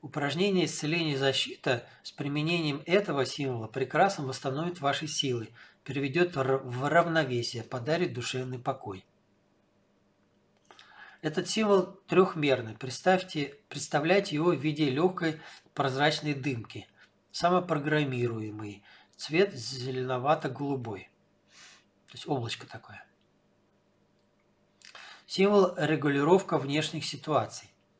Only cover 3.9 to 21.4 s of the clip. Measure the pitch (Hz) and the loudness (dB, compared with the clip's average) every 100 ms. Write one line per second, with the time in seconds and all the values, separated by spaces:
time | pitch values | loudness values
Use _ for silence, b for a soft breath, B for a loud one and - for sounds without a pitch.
3.9 | 151 196 - 139 - 139 131 170 175 143 | 2 2 2 -6 -6 -6 -4 -6 -2 -2
4.9 | 135 156 - 139 123 107 B B B - | -2 -4 -4 -2 -2 -4 B B B -8
5.9 | 135 139 139 175 139 131 135 127 123 135 | -4 -2 2 0 0 0 0 -2 -4 2
6.9 | 156 170 160 143 123 117 120 113 127 120 | 4 4 2 2 0 -4 -6 -8 -8 -2
7.9 | 165 175 123 117 127 127 127 123 135 - | 0 0 -4 -6 -6 -6 -6 -6 -6 -8
8.9 | 95 _ _ _ _ _ _ _ _ _ | -12 _ _ _ _ _ _ _ _ _
9.9 | _ _ _ _ _ _ _ _ B B | _ _ _ _ _ _ _ _ B B
10.9 | B B B 156 151 - - 220 196 180 | B B B -4 -2 -2 0 6 6 4
11.9 | - _ 165 185 165 147 127 113 110 127 | -6 _ 4 4 4 2 2 0 -8 -8
12.9 | 123 - 185 185 156 139 - _ 156 - | -2 4 4 2 -6 -6 -8 _ -8 -2
13.9 | 151 151 196 202 151 170 151 147 151 151 | 0 4 2 2 0 2 2 0 0 0
14.9 | 131 180 180 165 156 B B B - 139 | 2 2 2 -2 -4 B B B -2 -2
15.9 | 131 147 151 151 135 135 120 107 - - | 2 2 2 -4 -4 -4 -6 -8 -14 -16
16.9 | b b _ _ - 175 180 175 156 143 | b b _ _ -2 2 2 2 -2 2
17.9 | 151 147 127 120 113 107 104 104 101 b | 2 2 0 -2 -2 -8 -8 -12 -14 b
18.9 | b b _ - 156 202 131 117 131 123 | b b _ -4 2 2 0 -10 -8 -6
19.9 | 127 127 127 131 160 156 127 143 139 117 | -4 -2 -2 2 2 0 -6 -4 -4 -4
20.9 | 98 - _ _ _ | -10 -12 _ _ _